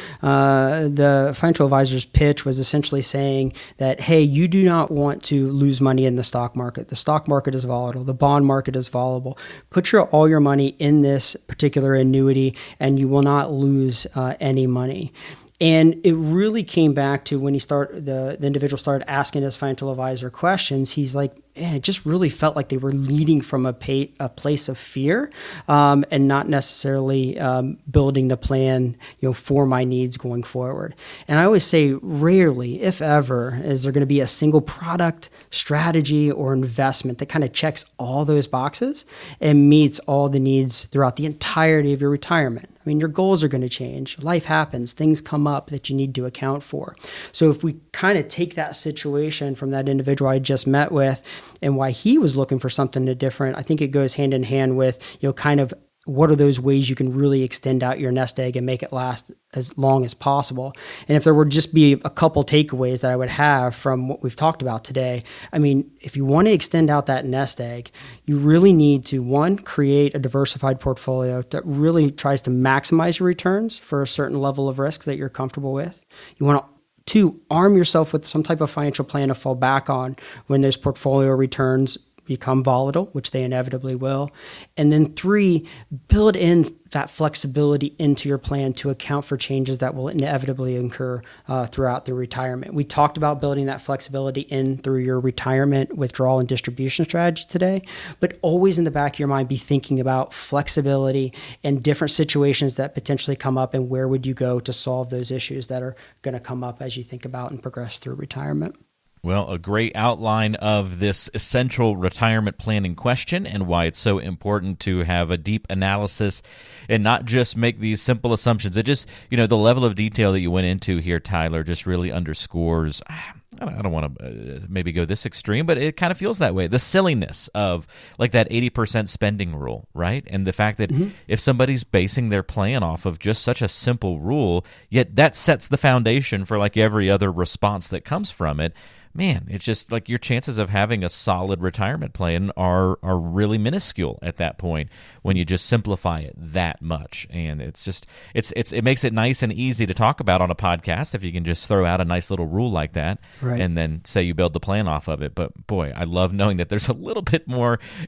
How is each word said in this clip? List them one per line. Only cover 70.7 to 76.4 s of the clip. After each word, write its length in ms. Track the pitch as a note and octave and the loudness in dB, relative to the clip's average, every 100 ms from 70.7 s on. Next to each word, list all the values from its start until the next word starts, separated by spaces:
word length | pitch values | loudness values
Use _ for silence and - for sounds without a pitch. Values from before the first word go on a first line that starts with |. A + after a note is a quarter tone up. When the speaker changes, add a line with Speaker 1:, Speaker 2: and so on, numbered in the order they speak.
| C3 | -2
Speaker 1:
portfolio 600 | C#3 B2+ - C3 B2+ B2+ B2 | -2 -4 -4 -2 -2 -4 -6
that 160 | D3 F3+ | -8 -4
really 440 | C#3 D#3 E3 D3 | 0 2 4 2
tries 320 | C#3 C#3 C#3 | 2 0 0
to 80 | - | 0
maximize 680 | B2+ C3 C3+ - D#3+ E3+ E3+ | 2 4 2 4 2 2 0
your 80 | F3+ | 0
returns 500 | F3+ F#3 G3 A3+ - | 0 0 0 -2 -8
for 240 | - C#3+ | -6 -4
a 60 | C3+ | -4
certain 320 | - C#3 C#3 | -4 -4 -2
level 300 | C#3 C#3 C#3 | -2 -2 -2
of 100 | C3 | -2
risk 240 | C#3 - | -4 -4
that 140 | - C#3 | -8 -6
you're 100 | C3+ | -6
comfortable 460 | - C3+ - C#3 | -6 -8 -6 -6
with. 320 | C3+ E3+ - _ - - | -6 -6 -10 _ -20 -18
You 80 | - | -2